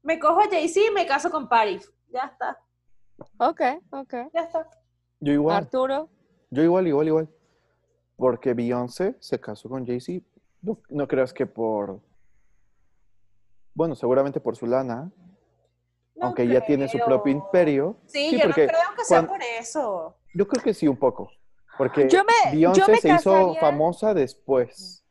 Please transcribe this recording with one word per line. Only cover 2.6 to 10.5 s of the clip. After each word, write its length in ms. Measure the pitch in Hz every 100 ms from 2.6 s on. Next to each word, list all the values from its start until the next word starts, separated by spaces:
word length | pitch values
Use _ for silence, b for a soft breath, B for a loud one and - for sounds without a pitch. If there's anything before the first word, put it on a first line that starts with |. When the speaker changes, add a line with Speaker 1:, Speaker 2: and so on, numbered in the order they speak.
| _ _ _ - _ _ - _
Speaker 2:
Ok, 220 | 247 330 262 302 _
ok. 240 | 277 262 254 269
Speaker 1:
Ya 80 | 330
está. 240 | 330 320 320 _ _ _ _ _
Speaker 3:
Yo 120 | 143
igual. 240 | 143 151 190
Speaker 2:
Arturo. 500 | - 254 262 277 320 _ _ _ _
Speaker 3:
Yo 120 | 135
igual, 240 | 165 185 175
igual, 180 | 143 156
igual. 200 | 156 156 _ _ _ _ _ _ _ _ -
Porque 380 | 127 120 135
Beyoncé 600 | 120 120 123 123 - 190 262
se 180 | - 131
casó 300 | - 104 110
con 180 | 131 123
Jay-Z. 380 | 123 143 180 _ _ _